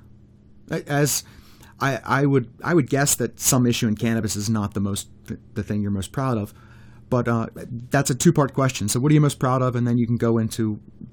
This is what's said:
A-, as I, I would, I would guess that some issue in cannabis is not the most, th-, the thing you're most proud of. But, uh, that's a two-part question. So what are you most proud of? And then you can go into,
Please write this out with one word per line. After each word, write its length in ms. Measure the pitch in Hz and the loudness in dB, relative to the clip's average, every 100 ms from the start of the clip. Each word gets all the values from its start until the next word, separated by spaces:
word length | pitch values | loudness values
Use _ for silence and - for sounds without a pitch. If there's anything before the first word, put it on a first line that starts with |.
| - - - - - - - | -20 -20 -20 -20 -20 -20 -10
A-, 180 | 160 - | -8 -4
as 360 | 143 147 - - - - - - - | 0 0 -2 -8 -20 -20 -20 -18 -4
I, 180 | 135 127 - 135 | -2 -2 -2 2
I 60 | 143 | 4
would, 200 | 139 113 - | 2 0 -8
I 100 | - | 0
would 140 | 170 120 | 2 2
guess 280 | 139 143 - | 0 0 0
that 240 | 120 - | -4 -2
some 260 | - 131 120 | 0 2 2
issue 220 | 113 113 | 2 0
in 80 | 104 | 0
cannabis 400 | 117 113 107 101 | 0 -2 -2 -4
is 120 | 104 | -2
not 240 | 110 101 | -2 -2
the 80 | 104 | -4
most, 280 | 98 101 - - - | -4 -6 -10 -16 -14
th-, 140 | - - | -14 -10
the 100 | 110 | -10
thing 180 | 98 104 | -6 -4
you're 80 | 101 | -2
most 220 | 98 92 | -4 -6
proud 260 | - 131 113 | -4 -2 -2
of. 160 | 104 - - - - - - | -4 -10 -20 -20 -20 -16 -2
But, 160 | 123 120 | -2 0
uh, 180 | 117 110 - - 117 123 | 0 -2 -10 -12 -12 -2
that's 200 | 139 131 | 0 0
a 40 | |
two-part 400 | 123 175 165 131 | 4 4 4 2
question. 340 | - 135 - 101 | 2 0 0 -2
So 120 | 123 | 0
what 100 | 143 | 4
are 40 | |
you 60 | 151 | 6
most 180 | 147 - | 4 2
proud 240 | 131 131 | 0 2
of? 120 | 127 120 | 0 0
And 80 | 120 | 0
then 120 | 120 | 2
you 80 | 117 | 0
can 100 | 117 | 0
go 220 | 117 113 | 2 2
into, 420 | 110 - 110 107 - - - | 0 -2 -4 -4 -12 -20 -16